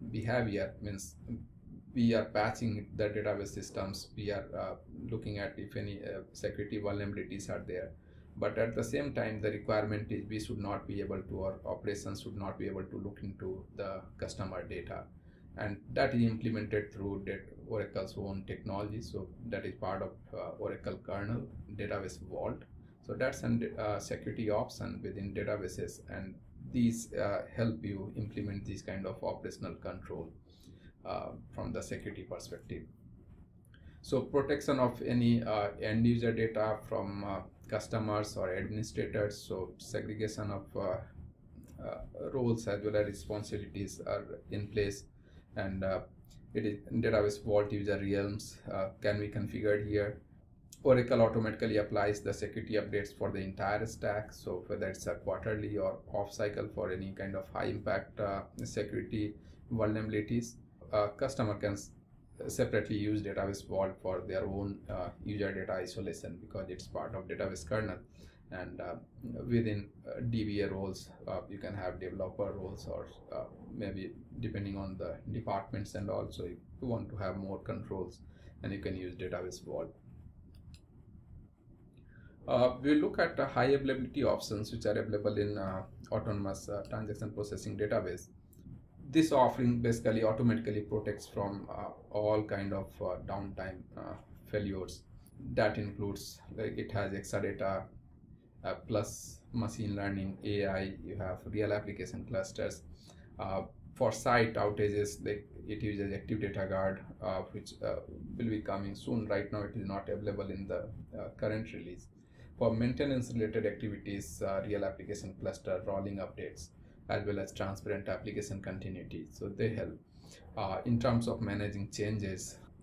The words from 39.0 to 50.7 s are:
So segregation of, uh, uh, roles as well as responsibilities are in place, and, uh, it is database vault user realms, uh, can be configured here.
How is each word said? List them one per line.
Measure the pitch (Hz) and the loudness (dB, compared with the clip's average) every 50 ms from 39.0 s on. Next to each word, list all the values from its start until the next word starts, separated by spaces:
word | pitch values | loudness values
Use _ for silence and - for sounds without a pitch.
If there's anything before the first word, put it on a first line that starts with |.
| - - 104 107 104 104 - | 0 2 2 2 2 2 0
So | - - - 92 95 92 - - | -2 -6 -4 -2 -2 -2 -4 -8
segregation | - - - - 107 104 107 104 104 110 104 - - 107 101 | -10 -8 -4 -4 -2 -2 -2 -2 0 -2 -2 0 -2 -2 -2
of, | 101 95 - - - | -2 -4 -6 -6 -4
uh, | 101 98 92 92 95 - - - - - - - - - - - - - - - - 131 | -2 0 0 0 -2 -4 -8 -12 -14 -14 -14 -16 -18 -20 -20 -18 -18 -18 -16 -12 -10 -8
uh, | 110 - - - - - - - 147 | -6 -6 -6 -8 -10 -8 -6 -4 -2
roles | - 131 123 117 113 113 - | 0 2 4 4 4 2 2
as | 104 101 104 104 | -2 -2 0 0
well | 107 104 | 2 4
as | 107 104 | 4 4
responsibilities | 101 98 - - - 107 104 104 - - 101 - - - 98 101 87 - - - | 2 0 -4 -4 -4 -4 -4 -4 -4 -4 -6 -4 -4 -4 -4 -4 -4 -6 -6 -4
are | - 101 - - - - - - - | -2 -2 -2 -4 -6 -10 -12 -8 -6
in | 113 104 104 | -4 -4 -4
place, | 104 110 107 101 101 101 - - - - - - - - - - - - | 0 2 2 2 2 0 -4 -10 -16 -20 -20 -20 -20 -20 -20 -18 -8 -4
and, | 107 98 98 95 95 95 | -2 -2 -2 0 0 2
uh, | 95 95 90 - - - - - - - - - - - | 2 2 0 -2 -6 -14 -18 -20 -20 -20 -18 -10 -4 0
it | 120 110 | 0 2
is | 104 101 - - - 127 | 2 0 -2 -4 -2 2
database | 117 110 113 110 104 104 104 - - - | 4 6 8 8 8 8 6 4 2 2
vault | 113 104 104 104 104 | 6 6 6 6 6
user | 104 101 98 101 98 | 2 2 2 2 2
realms, | 98 101 98 101 98 98 98 101 104 - - - - - 92 | 2 4 4 4 4 4 2 0 -2 -4 -8 -12 -10 -6 -4
uh, | 98 98 95 95 - - | 0 0 0 -2 -2 0
can | - 104 104 104 | 2 2 2 2
be | 104 | 0
configured | 104 - 113 101 - 113 107 104 104 104 101 101 | 0 0 -2 -2 0 0 2 4 6 6 4 4
here. | 104 104 104 101 104 - - - - - - - - - - - - | 4 4 4 4 2 0 -6 -10 -18 -20 -20 -20 -20 -20 -20 -20 -20